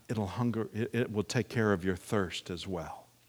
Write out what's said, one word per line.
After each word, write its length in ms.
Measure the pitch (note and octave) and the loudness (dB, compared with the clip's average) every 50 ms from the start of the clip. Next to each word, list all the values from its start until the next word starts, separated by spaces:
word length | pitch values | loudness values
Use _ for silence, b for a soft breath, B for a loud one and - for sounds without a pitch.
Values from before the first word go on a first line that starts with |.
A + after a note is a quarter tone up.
| - | -8
it'll 200 | - A#2+ A2 G#2 | -4 -2 -2 -2
hunger, 420 | F#2 F2+ G#2+ A#2+ A#2+ A2+ A2+ G#2+ - | -2 -2 0 0 0 0 0 -4 -4
it, 200 | - G#2+ A#2 - - | -2 -4 -4 0 0
it 180 | A#2 B2 - | 0 0 2
will 120 | G2+ G#2+ G2 | 0 0 0
take 260 | - - B2+ G#2+ - | 2 0 0 0 2
care 240 | - A#2+ A2 G#2+ G2+ | 2 4 6 6 4
of 100 | F2 F2 | 4 4
your 120 | F#2+ F2+ | 2 0
thirst 560 | F2 - - A#2 G#2 F#2+ E2+ - - - - | 0 -2 0 2 2 2 0 -2 -6 -6 -6
as 160 | F2+ E2 - | -8 -6 -6
well. 400 | G2+ F#2 E2+ D#2 - - - - - _ _ _ | -6 -6 -6 -6 -8 -10 -14 -16 -20 _ _ _